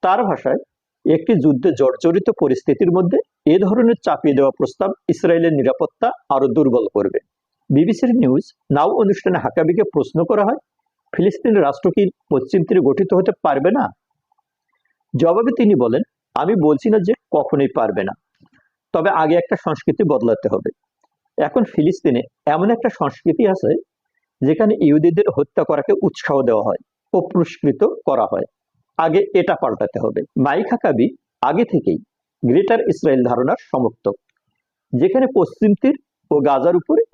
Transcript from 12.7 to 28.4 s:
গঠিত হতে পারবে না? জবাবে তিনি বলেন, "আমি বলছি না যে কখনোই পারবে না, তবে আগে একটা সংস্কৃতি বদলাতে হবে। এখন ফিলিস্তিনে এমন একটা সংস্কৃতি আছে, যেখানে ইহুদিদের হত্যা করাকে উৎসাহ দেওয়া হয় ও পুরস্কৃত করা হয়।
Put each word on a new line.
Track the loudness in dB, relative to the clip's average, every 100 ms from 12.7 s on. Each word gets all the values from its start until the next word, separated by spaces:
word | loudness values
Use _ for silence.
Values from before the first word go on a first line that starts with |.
| 2
গঠিত | 2 0 0
হতে | 0 0 -2
পারবে | -2 0 0
না? | 0 -4 -8 _ _ _ _ _ _ _ _ _ _ _ -2
জবাবে | 0 2 0 0
তিনি | 2 2
বলেন, | 2 -2 -4 _ _ -6
"আমি | -2 0
বলছি | 2 0 0
না | 0 0
যে | -4 _
কখনোই | -4 -2 0 0 0
পারবে | -2 -2
না, | -6 -10 _ _ _ _ _ _ _
তবে | -2 0
আগে | 0 2 0
একটা | 0 -4
সংস্কৃতি | -4 -4 -4 -2
বদলাতে | 0 0 0 -2 -2 -4
হবে। | -6 -12 _ _ _ _ _ -4
এখন | -2 0
ফিলিস্তিনে | -2 0 0 0 0 -2 -4 _ -4
এমন | 0 0
একটা | 0 -2
সংস্কৃতি | -4 -6 -2 -4 0 0
আছে, | 0 -2 -2 -4 _ _ _ _ _
যেখানে | -2 0 0 2
ইহুদিদের | 2 4 4 2 0 0
হত্যা | -2 -2
করাকে | -2 -2 0 0
উৎসাহ | 0 -4 -2 0
দেওয়া | 2 0
হয় | 0 -4 _ _ _
ও | -4 0
পুরস্কৃত | -2 -2 -2 -2 0 0 0 -4
করা | -2 0
হয়। | -2